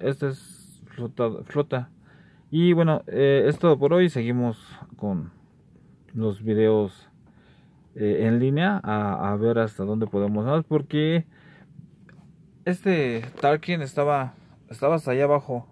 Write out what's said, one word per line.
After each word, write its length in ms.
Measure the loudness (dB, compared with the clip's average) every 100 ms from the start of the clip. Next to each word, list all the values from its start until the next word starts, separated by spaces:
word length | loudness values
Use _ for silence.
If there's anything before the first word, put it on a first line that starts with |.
esta 280 | 0 -2 -4
es 520 | -6 -14 -20 -20 -20 -18
flota, 420 | -12 -8 -2 -4 -4
flota. 480 | -6 -4 -2 -4 -8 -16 -20 -20 -20 _ -4
Y 240 | 2 4
bueno, 300 | 4 4 0 -2
eh, 400 | 2 4 4 2
es 120 | 2
todo 180 | 2 4
por 160 | 4
hoy. 160 | 4 2
Seguimos 480 | 0 -2 -2 -2 -4 -12 -20 -20 -10
con 360 | -6 -6 -8 -16 _ _ _ _ _ -20 _ -4
los 280 | -4 -2
videos, 680 | -2 2 4 4 0 -6 -20 _ -20 -20 _ _ _ _ _
eh, 320 | -4 0 2 2
en 140 | 2
línea 400 | 2 0 0 -2
a, 480 | -2 -2 -2 -2 -2
a 40 | 0
ver 240 | 0 0
hasta 240 | -2 -4
dónde 240 | -4 -4 -2
podemos 380 | -2 -2 -2 -2
más, 180 | -2
porque 640 | 0 -2 -2 -2 0 -2 -4 -12 -20 -20 -20 -20 -20 -20 -20 -20 -20 -20 -20 -10 -6
este 580 | -2 0 0 0 -2 -8 -2
Tarkin 420 | 0 0 -2 -6
estaba, 520 | -4 -2 0 0 -4 -10 -20 -20 -20
estaba 280 | -2 0 0
hasta 160 | 0
allá 140 | 0 2
abajo. 420 | 2 0 -8 -10